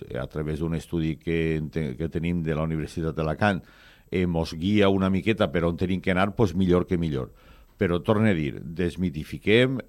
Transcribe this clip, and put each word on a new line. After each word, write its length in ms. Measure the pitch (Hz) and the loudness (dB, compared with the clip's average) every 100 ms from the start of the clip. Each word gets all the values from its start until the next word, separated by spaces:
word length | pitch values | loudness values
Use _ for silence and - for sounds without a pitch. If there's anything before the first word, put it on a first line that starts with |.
| - | -8
eh, 80 | 62 | -8
a 140 | 69 | -6
través 320 | 76 76 76 | -6 -4 -2
d'un 160 | 82 80 | -2 -4
estudi 380 | - 85 80 73 | -4 -2 -2 -2
que 380 | - 82 80 78 | -2 0 0 -2
ente-, 380 | 76 80 76 64 | -2 -4 -4 -4
que 80 | 82 | -6
tenim 320 | 85 82 87 | -4 -2 -2
de 140 | 78 78 | 0 -2
la 80 | |
Universitat 480 | 80 80 76 - 80 76 | -2 -4 -4 -4 -4 -2
d'Alacant, 460 | 78 78 104 90 - - - _ - | -2 2 0 0 -6 -20 -20 _ -6
eh, 160 | 92 90 | -2 0
mos 240 | 82 82 80 | 0 -2 -2
guia 320 | 92 104 98 | 0 4 4
una 240 | 98 95 | 4 2
miqueta 400 | 95 98 104 95 | 0 0 0 0
per 160 | 85 85 | 2 0
on 80 | 85 | 0
tenim 240 | 90 92 | -2 -2
que 160 | 92 90 | 0 2
anar, 220 | 101 98 | 2 2
pues, 160 | 104 85 | 0 2
millor 320 | 92 87 87 | 4 4 2
que 100 | 90 | 0
millor. 360 | 82 65 60 - - - - - | 0 -2 -6 -12 -20 -20 -14 -2
Però, 220 | 95 87 | 0 0
torne 320 | 73 104 110 | 2 2 2
a 20 | |
dir, 280 | 87 71 50 | 2 -2 -4
desmitifiquem, 1160 | 62 82 87 85 92 73 76 71 - 110 127 131 | -10 -4 -4 0 -4 -4 -8 -4 4 4 4 0